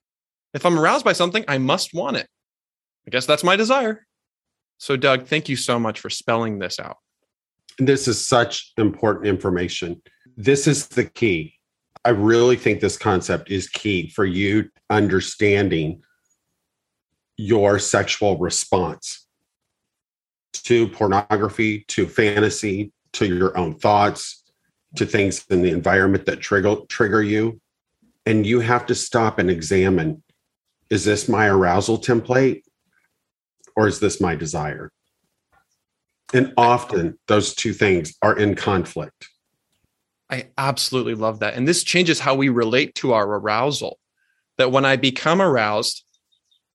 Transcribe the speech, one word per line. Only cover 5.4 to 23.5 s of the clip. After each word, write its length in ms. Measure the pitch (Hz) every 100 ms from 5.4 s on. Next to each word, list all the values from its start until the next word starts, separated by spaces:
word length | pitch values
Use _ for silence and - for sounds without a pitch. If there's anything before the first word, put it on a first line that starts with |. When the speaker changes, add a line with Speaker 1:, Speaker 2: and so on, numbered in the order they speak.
| 151
Speaker 1:
you 60 | -
so 220 | - 120
much 220 | 113 107
for 100 | 101
spelling 480 | - - 117 113 101
this 220 | 90 -
out. 180 | - - _ _ _ _ _ _ _ -
Speaker 2:
This 280 | 131 135 127
is 160 | 104
such 480 | - 123 104 - - -
important 480 | 104 - 110 98 104
information. 760 | 92 98 90 87 - 87 85 _ _ _ -
This 300 | 104 139 151
is 220 | 139 -
the 160 | 123 104
key. 500 | - 113 85 78 _ _ _ _ - 120
I 40 |
really 460 | 104 107 117 123 120
think 240 | 117 101
this 200 | 98 -
concept 500 | 107 92 - 85 -
is 180 | 98 -
key 420 | - 107 92 80
for 160 | - 95
you 440 | 90 101 107 104 _ -
understanding 1120 | 107 101 92 - - 104 101 98 82 76 - _ _ _ _ _ _ _ _ _ _ _ _ _ -
your 440 | 104 113 101 101
sexual 580 | - 101 98 - 104 85
response 880 | 87 - - 92 85 78 - - _ _ _ _ _ _ _ _ _ _ _ _ _
to 340 | - - 120 107
pornography, 920 | - 104 98 104 107 104 - 110 107 -
to 180 | - 92
fantasy, 880 | - 104 104 107 - 107 95 104 _ _
to 120 | - 101
your 320 | 87 92